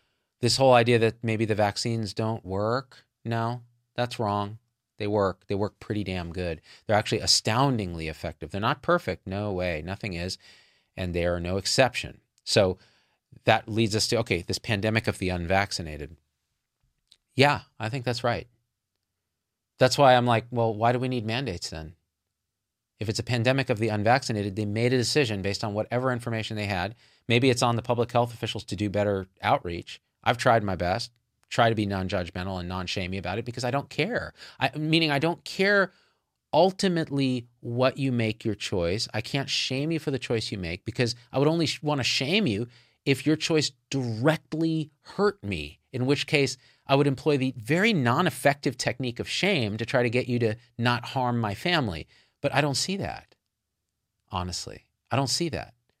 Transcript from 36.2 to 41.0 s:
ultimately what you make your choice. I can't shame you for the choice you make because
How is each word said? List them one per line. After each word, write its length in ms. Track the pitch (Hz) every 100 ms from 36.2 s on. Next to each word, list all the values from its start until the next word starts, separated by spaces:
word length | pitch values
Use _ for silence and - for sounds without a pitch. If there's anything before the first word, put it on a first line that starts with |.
| _ _ _
ultimately 960 | 151 190 190 196 165 156 143 135 127 120 _
what 360 | 120 120 131 -
you 140 | 135
make 320 | 120 110 110
your 120 | 113 101
choice. 520 | - 98 85 107 -
I 80 | 110
can't 280 | - 139 135
shame 420 | - - 131 151
you 80 | 160
for 120 | -
the 80 | -
choice 320 | - 117 -
you 60 | 101
make 260 | 85 90
because 320 | - -